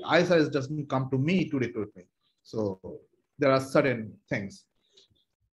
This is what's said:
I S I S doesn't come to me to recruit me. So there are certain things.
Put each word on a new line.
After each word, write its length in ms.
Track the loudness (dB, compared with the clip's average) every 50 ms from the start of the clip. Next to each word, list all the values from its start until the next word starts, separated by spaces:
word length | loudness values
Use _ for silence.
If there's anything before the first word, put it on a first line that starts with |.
| -2
I 140 | 2 2 4
S 100 | 4 4
I 80 | 4 4
S 100 | 4 2
doesn't 400 | 0 -2 -4 -4 -6 -6 -4 -2
come 180 | -2 -2 0 0
to 60 | 0
me 320 | 0 2 2 2 2 2 0
to 100 | 0 -2
recruit 320 | -2 -2 -2 -6 -8 -8 -10
me. 80 | -16 -20 _ _ _ _ _ _ _ _
So 360 | -10 -6 -4 -4 -4 -4 -8 -12 -16 -16 -16 -18 _ _ _ _ _ _ 0
there 120 | 2 2
are 100 | 4 2
certain 520 | 2 2 2 2 2 2 0 -2 -6 -10 -14 -16 _ -6
things. 360 | -6 -6 -6 -8 -12 -16 -20 _ _ _ _ _ _ _ _ _ _ _ _ _ _ _ _ _ _